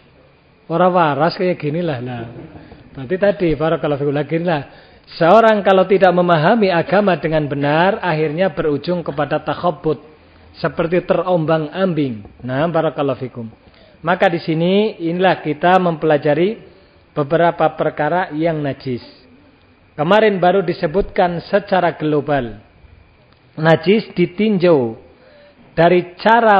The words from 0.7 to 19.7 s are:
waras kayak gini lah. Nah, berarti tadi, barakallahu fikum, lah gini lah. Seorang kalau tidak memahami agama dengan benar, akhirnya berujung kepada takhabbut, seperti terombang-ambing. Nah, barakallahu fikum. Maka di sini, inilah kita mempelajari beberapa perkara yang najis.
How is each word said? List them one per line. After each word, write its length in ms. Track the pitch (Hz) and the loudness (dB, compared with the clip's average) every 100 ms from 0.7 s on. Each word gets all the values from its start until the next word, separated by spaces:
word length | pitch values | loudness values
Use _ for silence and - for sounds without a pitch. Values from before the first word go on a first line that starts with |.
| 165 180 | 0 2
waras 460 | 180 160 139 165 | 2 2 2 0
kayak 240 | - 180 175 | 0 -4 -2
gini 240 | 147 156 | -4 -4
lah. 160 | 175 127 | -4 -6
Nah, 320 | 123 120 117 - - - - - - | -8 -10 -12 -16 -18 -20 -20 -20 -20
berarti 240 | - 127 185 | -16 -8 0
tadi, 320 | 202 202 175 143 | 0 0 -2 0
barakallahu 480 | 156 160 151 143 147 | -2 -2 -2 -2 -2
fikum, 80 | |
lah 120 | 143 139 | -2 -2
gini 160 | 165 175 | -2 -2
lah. 160 | 156 127 - - - _ - | -4 -6 -16 -20 -20 _ 0
Seorang 480 | 165 208 226 214 196 | 4 6 6 4 4
kalau 240 | 190 180 | 4 4
tidak 240 | 196 185 | 4 4
memahami 560 | 175 175 170 156 233 196 | 4 2 2 4 2 2
agama 480 | 170 156 185 208 165 | 0 0 2 2 0
dengan 320 | 165 156 147 | 0 -2 -2
benar, 480 | 143 143 151 185 220 185 | -2 0 2 2 0 -2
akhirnya 480 | 156 156 156 190 | -2 -2 -2 -2
berujung 480 | 185 160 143 156 180 | -2 -2 -2 -4 -6
kepada 400 | 165 147 143 151 | -6 -6 -4 -4
takhabbut, 640 | 156 143 180 151 160 147 - - _ _ - - | -4 -4 -4 -4 -4 -6 -8 -20 _ _ -20 -8
seperti 400 | 165 143 165 175 | -8 -4 -2 -2
terombang-ambing. 1400 | 170 175 170 180 156 160 151 165 190 156 139 107 101 - 123 | 0 -2 0 0 0 -2 -2 -2 -2 0 -2 -4 -12 -14 -8
Nah, 240 | 131 165 | -4 -2
barakallahu 480 | 160 156 151 143 120 | 0 -2 -2 -4 -4
fikum. 320 | 127 123 113 - _ _ _ _ 156 | -8 -12 -16 -16 _ _ _ _ -4
Maka 240 | 180 196 | 0 0
di 160 | 170 - | 0 -2
sini, 560 | 160 175 196 214 - 165 | 0 2 2 0 -2 -6
inilah 320 | 175 190 202 | 0 0 0
kita 400 | 156 147 175 185 | -2 -2 2 2
mempelajari 800 | 180 160 160 151 147 147 185 220 - - _ _ _ - | 2 -2 0 0 2 0 0 -4 -14 -20 _ _ _ -6
beberapa 480 | 139 160 170 165 160 | -2 2 2 2 -2
perkara 560 | - 156 147 151 175 185 | 0 -4 -2 -2 -2 -2
yang 320 | 147 165 156 | -4 -2 -2
najis. 400 | 143 131 135 127 - - _ _ _ _ _ | -4 -6 -8 -8 -10 -20 _ _ _ _ _